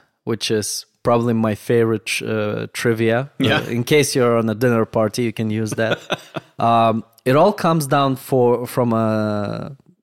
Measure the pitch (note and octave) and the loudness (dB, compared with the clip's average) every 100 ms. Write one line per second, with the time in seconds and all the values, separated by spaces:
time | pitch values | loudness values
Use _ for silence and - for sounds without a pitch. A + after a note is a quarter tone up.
0 | _ _ - A2+ - A2 G2+ - - _ | _ _ -8 -6 -2 -2 -2 -8 -12 _
1 | - A#2+ A#2 A2+ A2 G#2 - A#2+ A2+ G#2+ | 0 2 2 0 0 -2 0 2 2 0
2 | - - A2+ A2 G#2+ A2 A2 - A#2+ A2 | -4 -6 -4 -4 -4 -4 -8 -4 -2 2
3 | A2+ A#2 C#3 - C3 D3+ A2 A#2 A#2+ D3+ | 2 0 -2 -4 0 0 -2 -4 0 2
4 | C3+ C#3 A#2+ A#2 A2+ G#2+ B2+ A#2 G#2+ A#2 | 2 2 2 2 0 0 0 2 0 0
5 | G#2+ - A#2+ G#2+ A2 G#2+ A2 - A2 - | -2 -2 -4 -4 -4 -2 -4 -2 -2 -4
6 | - - - - - - A2+ A#2 A2+ A2 | -6 -10 -8 -14 -14 -2 2 4 4 0
7 | - _ - C3+ F#3+ G3+ F3 E3 C#3 C#3+ | -6 _ 0 4 4 2 0 0 0 0
8 | C#3 C3 - C3 A#2+ A#2+ B2 - A#2+ A2+ | 0 -2 -2 2 4 2 -2 -2 0 2
9 | A2 A2 G#2+ G#2 G2+ A2 - C#3 _ _ | 2 0 -2 -2 -4 -8 -10 -16 _ _